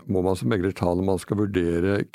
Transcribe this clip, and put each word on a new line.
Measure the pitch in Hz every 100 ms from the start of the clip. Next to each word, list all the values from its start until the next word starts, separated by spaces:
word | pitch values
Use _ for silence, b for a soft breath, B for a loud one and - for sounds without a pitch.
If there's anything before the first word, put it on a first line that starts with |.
| -
må | 92
man | 92 95
som | 123
megler | 107 92
ta | - 90
når | 90
man | 95 92
skal | - 104
vurdere | 104 92 85 85 92 101 87